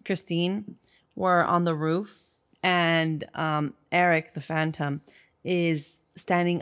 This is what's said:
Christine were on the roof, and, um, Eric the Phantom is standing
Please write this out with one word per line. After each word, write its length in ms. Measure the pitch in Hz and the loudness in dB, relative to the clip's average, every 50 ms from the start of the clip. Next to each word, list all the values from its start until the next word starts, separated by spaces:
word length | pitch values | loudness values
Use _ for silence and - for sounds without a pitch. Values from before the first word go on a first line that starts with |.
| _ | _
Christine 720 | - 196 180 - - 175 170 175 180 190 208 208 - - - _ _ _ _ _ _ _ | -4 -4 -4 -4 -2 -2 -2 0 0 -2 -4 -6 -10 -16 -20 _ _ _ _ _ _ _
were 280 | - 185 185 180 175 - | -4 0 2 4 4 4
on 200 | - 175 175 175 | 4 2 2 2
the 100 | 170 165 | 0 0
roof, 440 | 151 156 160 160 180 208 - - - _ _ _ _ _ _ _ _ - | 0 0 0 0 0 -2 -6 -12 -20 _ _ _ _ _ _ _ _ -2
and, 600 | 185 180 175 170 165 165 165 160 160 160 147 - - - | 0 2 2 4 4 2 2 2 0 -2 -4 -6 -8 -6
um, 380 | - 160 156 156 151 151 143 - - _ _ | -4 -2 -2 0 0 -2 -2 -6 -10 _ _
Eric 420 | - 175 180 175 170 160 156 - - | 0 2 4 4 4 2 0 -4 -10
the 80 | 156 | -12
Phantom 600 | 139 - 160 156 156 160 156 - 147 143 139 147 - - - - - _ _ _ - | -8 -4 -2 -2 -2 -2 -2 -4 -4 -4 -4 -6 -10 -14 -20 -20 -20 _ _ _ -6
is 600 | - 185 175 170 170 160 151 147 - - - - _ _ | -2 0 0 2 0 0 0 -2 -4 -6 -8 -12 _ _
standing 440 | - - - 185 175 175 175 175 165 | -8 -2 0 2 2 2 2 0 0